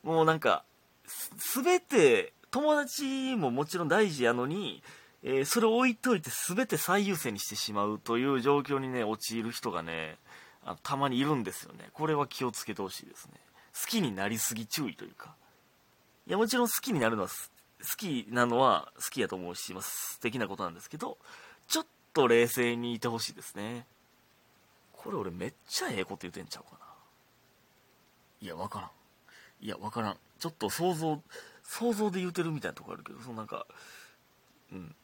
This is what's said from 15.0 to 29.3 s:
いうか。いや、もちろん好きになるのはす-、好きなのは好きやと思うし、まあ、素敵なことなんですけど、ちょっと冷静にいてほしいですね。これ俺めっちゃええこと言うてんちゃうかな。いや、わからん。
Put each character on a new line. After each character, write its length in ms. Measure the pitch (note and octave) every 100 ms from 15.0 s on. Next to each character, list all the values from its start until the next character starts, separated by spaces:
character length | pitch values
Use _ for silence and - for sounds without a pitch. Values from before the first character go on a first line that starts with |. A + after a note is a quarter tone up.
い 40 | -
う 20 |
か。 200 | - - - _ _ _ _ _ _ _ _ -
い 20 |
や、 80 | F#3+
も 80 | A3+
ち 100 | B3
ろ 80 |
ん 40 | A#3
好 40 | -
き 120 | -
に 80 | F3
な 100 | A2+
る 60 | A2
の 60 |
は 60 | F2+
す-、 220 | - - _ _ _
好 140 | - -
き 300 | G3+ B2+ G#2+
な 160 | A#2+ A#2+
の 120 | A#2+
は 340 | C3 F2+ - -
好 140 | -
き 100 | C3+
や 80 | G2
と 80 | F#2+
思 140 | F2
う 60 | F2+
し、 160 | -
ま 80 | F#2
あ、 20 |
素 380 | - - - -
敵 180 | A#2+ B2
な 100 | G2+
こ 80 | F#2+
と 60 |
な 80 | F2+
ん 40 |
で 60 | E2+
す 80 | -
け 80 | D3+
ど、 220 | B3 - - - - - -
ち 120 | D#4+
ょ 20 |
っ 60 | - _ _
と 140 | - B2+
冷 180 | A#2 A#2
静 300 | B2+ A#2+ A#2+
に 180 | A#2+
い 60 | A#2
て 80 | A#2+
ほ 100 | A#2
し 120 | -
い 40 |
で 80 | -
す 140 | - G2
ね。 280 | G#2 A#2+ - _ _ _ _ _ _ _ _ _ _
こ 180 | - -
れ 60 | F#3
俺 140 | F#2+
め 180 | F2 F#2+
っ 40 | - -
ち 160 | -
ゃ 60 | F4+
え 100 | G#2
え 40 |
こ 60 | F#2
と 80 | G2
言 80 | F2
う 20 |
て 100 | F#2
ん 40 | -
ち 100 | -
ゃ 60 | -
う 40 |
か 80 | -
な。 80 | - - _ _ _ _ _ _ _ _ _ _ _ _ _ _
い 60 | G2
や、 100 | D#2+
わ 120 | F#2+
か 120 | G#2+
ら 60 | F2
ん。 40 | _ _ _ _